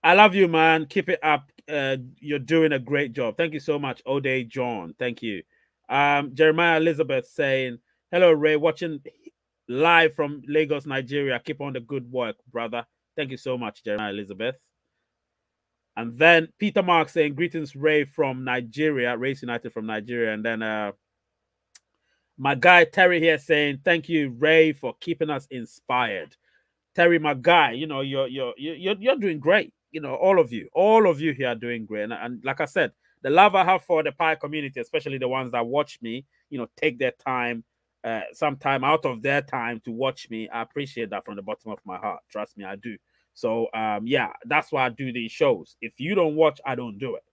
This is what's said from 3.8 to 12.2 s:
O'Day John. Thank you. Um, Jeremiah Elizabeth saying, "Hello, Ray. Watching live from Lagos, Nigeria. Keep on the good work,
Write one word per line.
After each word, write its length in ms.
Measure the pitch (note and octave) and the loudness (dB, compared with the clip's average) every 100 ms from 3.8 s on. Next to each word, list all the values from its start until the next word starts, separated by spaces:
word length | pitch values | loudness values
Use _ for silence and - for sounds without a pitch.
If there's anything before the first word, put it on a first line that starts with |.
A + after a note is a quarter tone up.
| C#3+ B2 - | -4 -8 -4
O'Day 360 | C#3 C3+ C3 | -4 -2 -4
John. 520 | A#2 C3+ B2 A2+ E2+ G2 | -6 -6 -6 -6 -10 -8
Thank 240 | B2 A#2 | -8 -6
you. 200 | A2+ F#2+ - _ _ _ _ | -8 -8 -12 _ _ _ _
Um, 440 | C3 C#3+ C#3+ C#3+ | 0 2 2 -2
Jeremiah 440 | C3 D#3 D#3+ E3+ E3 | 2 4 4 2 4
Elizabeth 480 | E3 D3+ C#3+ C3+ - | 2 0 -2 -2 -4
saying, 520 | - C#3+ C3+ B2+ A#2+ _ _ _ | -4 0 0 -2 -8 _ _ _
"Hello, 220 | F3 F3+ | 6 6
Ray. 240 | D#3 D#3 D3+ | 6 4 2
Watching 460 | E3 D#3 E3+ D3 C#3+ _ - _ _ _ - | 0 -2 -8 -8 -14 _ -20 _ _ _ -8
live 460 | B2+ D#3+ E3 D#3+ | 0 4 6 4
from 260 | D#3+ D3 D3 B2 | 0 -4 -6 -2
Lagos, 400 | D3+ D#3 D3 C#3+ | 0 0 -4 -4
Nigeria. 520 | C3+ B2 C#3+ C#3 A#2+ | -8 -4 -4 -4 -4
Keep 220 | - C#3+ | -6 -10
on 140 | C#3+ | -8
the 60 | C3 | -10
good 300 | A#2 C#3 A#2+ | -8 -10 -6
work, 260 | B2+ | -6